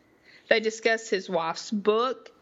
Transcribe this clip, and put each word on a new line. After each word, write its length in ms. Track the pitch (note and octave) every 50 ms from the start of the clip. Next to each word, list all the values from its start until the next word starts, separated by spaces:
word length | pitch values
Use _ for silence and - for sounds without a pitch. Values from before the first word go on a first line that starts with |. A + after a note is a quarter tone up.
| _ _ _ _ _ - - - _ -
They 120 | A3+ A3+
discuss 480 | G#3+ A3 A3 - - A#3 A3+ A3 A3+ -
his 200 | G#3+ F#3 F#3+ -
wife's 440 | F#3 E3 E3 D#3+ E3+ - - - A#3
book, 580 | G#3 F#3+ G#3+ G#3+ A3 A#3+ C4 A#3+ - - - - _